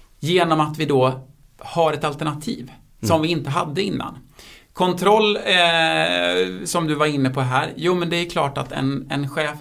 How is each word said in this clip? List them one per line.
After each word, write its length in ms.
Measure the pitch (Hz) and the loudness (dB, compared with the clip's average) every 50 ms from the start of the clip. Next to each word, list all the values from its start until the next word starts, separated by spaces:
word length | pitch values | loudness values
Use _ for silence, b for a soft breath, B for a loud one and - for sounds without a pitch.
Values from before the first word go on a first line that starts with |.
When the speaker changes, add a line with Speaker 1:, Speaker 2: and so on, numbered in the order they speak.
| B B B - | B B B -8
Speaker 1:
Genom 400 | - 151 175 185 170 170 160 156 | -2 0 2 2 4 4 2 2
att 180 | 151 151 151 151 | 0 0 -2 -4
vi 80 | 160 | 0
då 420 | 143 147 127 127 131 127 - - - - _ - - _ - | 2 4 4 4 4 2 -2 -8 -18 -20 _ -20 -20 _ -20
har 340 | - - - 170 165 156 151 | -14 -6 0 2 2 2 2
ett 100 | 151 156 | 0 -2
alternativ 680 | 151 143 147 160 151 143 151 - - - - 120 123 - - - _ _ - | -4 -4 -4 -4 -4 -4 -6 -6 -8 -8 -8 -10 -16 -18 -20 -20 _ _ -4
som 100 | - 110 170 | 0 2 2
Speaker 2:
Mm. 60 | 160 | 2
Speaker 1:
vi 60 | 156 165 | 2 2
inte 220 | 175 156 135 135 | -2 -2 -2 -2
hade 320 | 139 170 180 160 139 - | -2 -2 -2 -4 -4 -4
innan. 360 | 107 104 82 62 - - - - - - B B B B B B B B B | -4 -2 -2 -2 -4 -4 -10 -14 -20 -20 B B B B B B B B B
Kontroll, 640 | - 180 180 180 175 175 196 214 220 214 208 208 202 | 0 0 0 2 2 4 4 6 6 4 2 0 0
eh, 1300 | - - 190 180 175 170 170 165 160 160 160 160 160 170 180 175 175 - 180 - - - - 92 - | 0 2 4 4 4 4 4 2 2 2 2 2 0 0 0 2 2 2 2 2 0 0 -2 -8 -6
som 220 | 165 - 175 165 151 | -4 -2 -2 0 0
du 80 | 151 | 0
var 100 | 147 151 | 2 0
inne 240 | 151 147 143 135 131 | 0 2 2 0 0
på 120 | 131 135 | 0 -2
här. 320 | 131 127 127 135 156 160 - | -2 0 0 0 -2 -2 -6
Jo, 200 | - 151 175 185 | -4 0 0 0
men 140 | 180 175 165 | 0 0 -2
det 60 | 175 170 | -2 -2
är 120 | 175 175 | -2 -2
klart 280 | - 175 147 143 143 143 | -2 -2 -2 -2 -2 -6
att 140 | 135 - | -8 -6
en, 360 | 131 131 135 135 139 135 - - | -6 -4 -2 -2 -2 -4 -6 -6
en 180 | 147 139 143 139 | -4 -4 -4 -4
chef 280 | - 165 151 147 147 151 | -4 -4 -4 -4 -6 -10